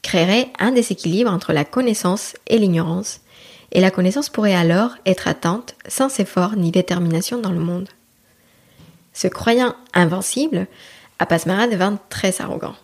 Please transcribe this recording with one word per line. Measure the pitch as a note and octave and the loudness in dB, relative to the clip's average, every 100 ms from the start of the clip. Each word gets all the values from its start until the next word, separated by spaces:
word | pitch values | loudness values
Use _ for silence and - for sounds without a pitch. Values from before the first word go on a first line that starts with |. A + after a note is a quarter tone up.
créerait | - F#3 E3+ A3 B3+ - | 0 0 2 2 0 -2
un | A3+ | 2
déséquilibre | B3+ A#3 F#3+ E3 F#3 A#3+ | 2 0 -2 -2 0 2
entre | F#3 - | 0 0
la | D#3 D3 | 0 0
connaissance | B3+ B3+ G#3+ F3+ F#3+ - - - | 0 0 0 0 -2 -6 -14 0
et | A3+ | 2
l'ignorance, | G3+ E3 D#3 F3 G#3 - _ - - - - | 4 2 0 -4 -6 -12 _ -20 -20 -20 -2
et | - | 2
la | F#3 | 4
connaissance | F#3 F3+ A#3+ D4 | 4 0 0 -4
pourrait | - G#3 F#3 | -2 2 4
alors | E3 E3+ A#3+ - - | 4 2 0 -2 0
être | F#3 E3+ | 0 0
atteinte | D#3+ E3+ G#3 - - - | -2 -2 -4 -8 -20 -12
sans | - C4+ C4+ | -2 -2 0
effort | F#3+ - F3+ G#3+ | -2 0 0 0
ni | E3+ | 2
détermination | F3+ F3+ F3+ E3+ E3 F#3 A#3+ | 2 0 0 0 0 -2 -4
dans | G#3+ | -2
le | E3+ | -2
monde. | E3+ F3 G3 _ _ _ _ _ _ _ _ _ - _ _ | -2 -4 -8 _ _ _ _ _ _ _ _ _ -20 _ _
Se | - F#3 | -4 -4
croyant | - - A#3 B3 - - | -2 0 2 2 -4 -4
invincible, | - E3+ F#3 F#3 B3+ D#4 G3 F#3+ - - - - _ | 2 2 2 -2 -2 0 -2 -4 -12 -20 -20 -20 _
Apasmara | E3 E3 E3 F#3+ A#3+ | 0 0 0 0 0
devint | G3 F#3+ G#3 _ | 0 0 -2 _
très | - G3 F#3 | -4 -4 -4
arrogant. | - E3+ - - | -8 -8 -10 -14